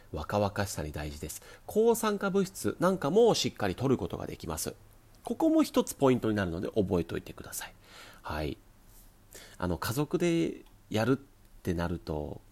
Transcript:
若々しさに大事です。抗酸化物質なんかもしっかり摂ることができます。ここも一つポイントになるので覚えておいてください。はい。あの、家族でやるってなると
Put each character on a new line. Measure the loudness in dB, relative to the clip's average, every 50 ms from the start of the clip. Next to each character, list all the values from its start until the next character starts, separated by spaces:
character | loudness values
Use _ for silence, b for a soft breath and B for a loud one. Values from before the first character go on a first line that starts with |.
| B B
若 | -10 -8 -6 -2 0 2
々 | 2 0 0 -2 -4
し | -4
さ | -4 -6 -8
に | -6
大 | -6 -6 -8 -8
事 | -8 -10
で | -10 -12
す。 | -12 -14 B B B B B
抗 | -4 0 2 4 4 4
酸 | 2 0 -2 -2 0
化 | -2 0
物 | 0 0 0
質 | 0 -4 -4 -4 -4 -2 2
な | 2 2
ん | 2 2
か | 0 2
も | 4 6 6 6 6
し | 4 0 -2
っ | -2
か | -2 -2 -2
り | 0
摂 | 0 2 2
る | 2 2
こ | 0 -4
と | -6 -6
が | -8 -8
で | -10
き | -8 -8 -6
ま | -6 -4
す。 | -6 -6 -8 -10 -16 -20 -20 -20 -20 -20 -20 -14 -8
こ | -8 -2
こ | 2 2 4
も | 6 4 4
一 | 4 2 0 0
つ | 0 0
ポ | 2 4 4
イ | 4
ン | 4
ト | 2 0
に | 0
な | 0 0
る | 0
の | -2 -4
で | -4 -2
覚 | 0 0 2 2 2 0
え | 0
て | 0 -4
お | -6
い |
て | -6 -8 -14
く | -16 -14
だ | -12 -10
さ | -10 -10
い。 | -12 -14 B B B B B B B B B
は | -10 -8 -6 -4 -4
い。 | -4 -4 -8 -12 -20 -20 -20 -20 -20 -20 -20 -20 -20 -20 -20 -20 -20 B B B B B -4
あ | -2 -2
の、 | -2 -2
家 | -2 -2 -2
族 | -2 0 0 0 0
で | 2 2 2 2 2 0 -2 -6 -12 -20 -20 -20 -10 -4
や | -2 0 2
る | 4 2
っ | 2 0 -6 -20 -20 -20 -20 -20 -8
て | -4 -2 -2
な | 0 0 -2
る | -2 -4
と | -4 -4 -4 -4 -4 -6 -8 -12 -14 -14